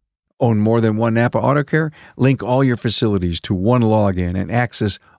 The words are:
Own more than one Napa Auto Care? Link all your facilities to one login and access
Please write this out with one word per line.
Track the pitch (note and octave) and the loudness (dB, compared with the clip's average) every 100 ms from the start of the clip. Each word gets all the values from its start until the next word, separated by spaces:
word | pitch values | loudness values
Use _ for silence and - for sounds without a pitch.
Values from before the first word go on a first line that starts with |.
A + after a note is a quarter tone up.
| _ _ _ _ | _ _ _ _
Own | A#2+ G#2+ | 0 2
more | G#2+ A#2 | 2 2
than | A2+ G#2+ | 2 0
one | A#2 | 0
Napa | A#2 A#2 - | 2 0 0
Auto | A2+ C#3+ | 0 0
Care? | C#3+ D#3 D#3 - - - | 0 -2 -2 -8 -20 0
Link | B2+ C3+ | 0 2
all | G2+ B2+ | 0 0
your | C3+ A#2+ | 2 0
facilities | A#2+ - A#2 G2+ F2+ E2+ | -2 -2 0 0 -2 -4
to | - | -4
one | F#2+ G2 B2 | -2 0 2
login | A2+ G#2+ G2+ F#2 F2 F#2 | 2 2 2 0 -2 -4
and | F#2+ | -2
access | A2+ A#2+ - G#2+ - _ | -2 -2 -2 -4 -4 _